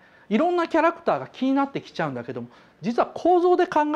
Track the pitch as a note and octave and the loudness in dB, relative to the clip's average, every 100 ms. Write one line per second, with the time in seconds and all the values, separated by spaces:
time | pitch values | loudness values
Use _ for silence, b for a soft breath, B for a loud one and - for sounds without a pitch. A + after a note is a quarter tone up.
0 | b b - G#3+ E4+ F4 E4+ E4 D#4+ E4+ | b b -4 0 0 0 0 2 2 0
1 | - D3 C3 - C4 C4+ C#4 D#3+ - - | -2 -2 -4 -6 -2 0 0 -4 -10 -6
2 | D#3 B2 A#2+ B2 A#2+ B B _ F3 A#3+ | -6 -6 -8 -10 -12 B B _ -4 -2
3 | - - E4 F4+ F4+ F4+ F4 D#4 D4+ | -2 -2 2 4 4 2 2 0 0